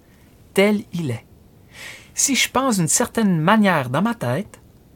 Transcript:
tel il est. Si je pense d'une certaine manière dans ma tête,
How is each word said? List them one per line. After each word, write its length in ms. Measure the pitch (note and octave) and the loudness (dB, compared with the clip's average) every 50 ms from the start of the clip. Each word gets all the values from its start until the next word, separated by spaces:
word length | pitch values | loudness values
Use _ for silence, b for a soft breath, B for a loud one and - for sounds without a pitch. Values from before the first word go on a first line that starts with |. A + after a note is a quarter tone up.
| b b b b b b b b b - - | b b b b b b b b b -4 0
tel 300 | - G3 G#3 G#3 G3+ - - - | 2 2 4 2 0 -4 -6 -8
il 180 | E3+ E3 C3 | -6 -4 -4
est. 160 | A#2 A2+ - - - - - - - - - B B B B B B B B B B | -6 -6 -10 -14 -20 -20 -20 -20 -20 -20 -20 B B B B B B B B B B
Si 220 | - - - C4+ | -4 -2 0 0
je 120 | A3 - - | 0 0 0
pense 280 | - B3 C4+ C4+ A3+ | 0 0 0 0 0
d'une 100 | F#3+ E3 | 0 0
certaine 540 | D3 - - B3 - - A#3+ A3+ G3 F3+ D#3+ | 0 0 0 -2 -2 -2 0 0 2 2 2
manière 500 | D3+ F3 A3 A3 G#3 G3 F3 D3+ B2+ B2 | 2 2 4 4 4 4 2 0 0 -2
dans 100 | B2+ D3+ | -2 -2
ma 140 | G3 A#3 A#3 | -2 -2 -2
tête, 460 | - - A#2+ B2 D#3 G#3 - - - - - - - - - - | -4 -4 -4 -4 -4 -6 -8 -14 -20 -20 -20 -20 -20 -20 -20 -20